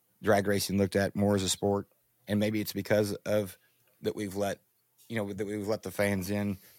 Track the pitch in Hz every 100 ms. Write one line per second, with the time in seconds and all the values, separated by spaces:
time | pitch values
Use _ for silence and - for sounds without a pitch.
0 | _ _ 95 101 101 101 - 98 95 98
1 | 98 - 101 101 92 - 101 101 - _
2 | _ _ - 104 104 110 101 101 92 104
3 | 104 - - 107 95 - _ _ _ _
4 | - - 104 98 98 90 _ _ _ _
5 | - 113 101 98 101 107 101 107 95 -
6 | 101 98 90 104 101 92 -